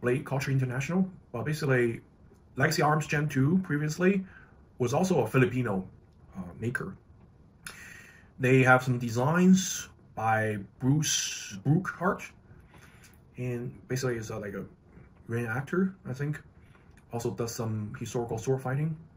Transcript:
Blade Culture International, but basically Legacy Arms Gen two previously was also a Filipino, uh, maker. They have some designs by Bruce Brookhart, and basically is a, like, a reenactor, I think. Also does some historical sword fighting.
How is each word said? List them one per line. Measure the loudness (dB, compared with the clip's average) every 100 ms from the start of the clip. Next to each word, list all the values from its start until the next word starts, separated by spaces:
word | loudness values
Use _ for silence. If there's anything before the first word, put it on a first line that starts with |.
Blade | 0 -2 -2
Culture | -4 0
International, | 0 0 -4 -2 0 -2 -4 -12
but | -8 -6
basically | -4 2 2 2 -2 -14 _ -20 -20 -16 0
Legacy | 0 2
Arms | 2 2 2
Gen | -2 0
two | 2 4 2
previously | 0 -2 -2 2 2 2 -2 -16 -20 -20 -20 -4
was | 0
also | 2 2 2
a | 2
Filipino, | 4 4 2 -2 -2 -4 -14 -20 -20 -20 -14
uh, | -14 -6
maker. | -6 -6 -8 -12 -20 -20 -20 -20 -20 -20 -20 -18 -20 -20 -20 -20 -20 -4
They | 4 6
have | 8 6
some | 6 -2
designs | 0 0 2 6 8 8 6 -6 -10 -18 -18 -4
by | 0 2 0 -4 -8 -4
Bruce | 2 2 2 -2 -4 -8 -12 -8 2
Brookhart, | 2 0 -2 -2 -2 -6 -18 -20 -20 -20 -20 -20 -20 -20 -20 -20 -8
and | -6 -6 -8 -12 -6
basically | -4 -2 -4
is | -6
a, | -8
like, | -8
a | -10 -10 -16 _ -20 -20 -20 -6
reenactor, | -4 -2 -4 -2 0 0 -2 -12
I |
think. | -6 -6 -6 -10 -20 -20 -20 -20 -20 -10
Also | -4 -4
does | -4 -6 -4
some | -4 -4 -6 -8
historical | -6 -4 -4 -4
sword | -2 -2
fighting. | -2 -2 -2 -4 -12